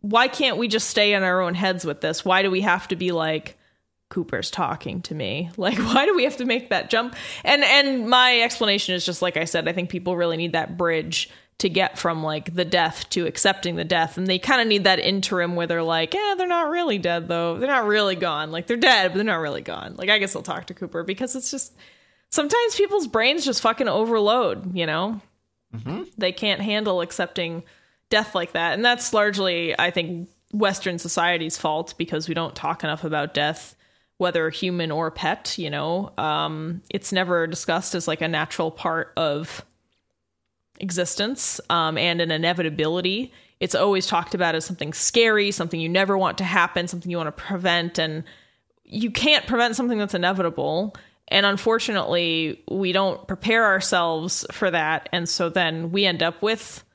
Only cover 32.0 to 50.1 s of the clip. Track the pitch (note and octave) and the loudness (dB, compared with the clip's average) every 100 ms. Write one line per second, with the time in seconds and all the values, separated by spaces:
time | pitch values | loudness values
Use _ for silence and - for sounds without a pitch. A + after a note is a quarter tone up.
32 | E3 D#3 E3 E3 E3 - D3+ E3 D#3 D#3 | -4 -4 -4 -4 -4 -4 -6 -4 -4 -4
33 | D#3+ D3+ D3 - D3 D#3+ - - _ _ | -4 -4 -2 -2 -2 -4 -12 -20 _ _
34 | _ _ F3+ E3+ D#3+ - F#3 F3 D#3+ D3+ | _ _ 0 2 0 -2 -2 -2 -2 -2
35 | D#3+ D#3+ D#3 E3 - - D#3 C#3+ D3+ F3+ | -4 -2 -2 -2 -6 -6 -6 -4 -2 -4
36 | G3+ - D#3 D3+ D#3 D#3 D#3+ F3 - G3 | -4 -4 -2 0 -2 -4 -6 -8 -6 -6
37 | - F#3+ F3+ F3 E3 F3 - E3+ - F3+ | -2 0 2 2 0 -2 -2 -2 -2 -4
38 | E3+ D#3 E3 D#3 D#3+ - D#3+ - F3 D#3+ | -2 -2 -2 -2 -2 -2 -4 -2 -4 -2
39 | - - D#3+ D3 E3 - - _ _ _ | -4 -2 -2 -2 -6 -12 -18 _ _ _
40 | _ _ _ _ _ _ _ _ F#3+ F3+ | _ _ _ _ _ _ _ _ -4 -2
41 | F3 - G#3+ C4+ - - - E3+ D#3+ D#3+ | -2 -2 -2 -2 -2 -4 -2 0 0 0
42 | F3 E3+ E3 D#3 E3 F3 D#3+ D3+ D#3 F3 | 0 0 0 0 0 0 -2 0 0 0
43 | F3+ G3+ B3+ - _ _ F3+ - G3+ F#3+ | -2 -2 -6 -12 _ _ -2 2 4 2
44 | - E3+ E3+ F#3 F3 D#3+ - F3+ D3+ - | 2 -2 -2 0 0 0 -4 -6 -6 0
45 | - A#3+ A3+ G#3+ G3+ G3+ E3+ E3 E3 F3+ | 2 4 4 4 2 -2 -4 -2 0 2
46 | G3 G3 F#3 - F#3 F#3 F3 F3+ F3 F3 | 2 2 2 0 2 2 2 0 -4 -6
47 | F3 E3+ D#3 - - F#3+ F3+ E3+ E3+ F3 | -6 -4 -4 -8 -6 -2 2 0 0 -2
48 | D#3+ D#3 - - _ _ _ _ _ A3 | -2 -4 -10 -18 _ _ _ _ _ -4
49 | A3+ - C#4+ D4+ - A#3 A#3+ A3+ A#3+ A3 | -4 0 4 4 2 2 2 2 0 0
50 | G3+ | -2